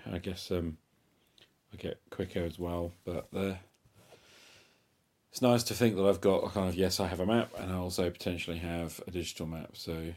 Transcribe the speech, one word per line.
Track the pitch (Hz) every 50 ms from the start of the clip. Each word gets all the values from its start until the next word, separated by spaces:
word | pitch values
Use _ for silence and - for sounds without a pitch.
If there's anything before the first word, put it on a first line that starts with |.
| - 110
I | 101 90
guess, | - 98 92 90 - -
um, | 95 90 85 82 78 - _ _ _ _ _ _ _ _ _ _ _ _ - - _ _ _ _ -
I | 98
get | - 85 - - _ _
quicker | - - 95 90 - 98 87
as | 85 76 -
well, | 90 85 87 87 87 87 87 - _
but, | - 87 80 - - -
uh, | 95 95 98 95 92 - - _ _ _ _ _ _ - - - - - - - - - - - - - _ _ _ _ _ _ _ _ _ _ _ _ _
it's | - -
nice | 131 123 120 117 117
to | - 110
think | - 123 117 107
that | 92 95
I've | 98 98 92
got | - 101 95 - -
a | -
kind | - 104 95 92
of, | 87
yes, | 87 95 92 92 -
I | 101 87
have | 87 85
a | 92
map, | 98 113 117 - - - 90
and | 101 92
I | 92
also | 90 90 90 87 - 92 87
potentially | 87 - - 101 90 85 - - 85 82
have | 85 85 85 85 85 80 - - - -
a |
digital | 90 90 82 - - - 85 80
map, | 82 80 71 - -
so, | - - - 82 82 80 82 85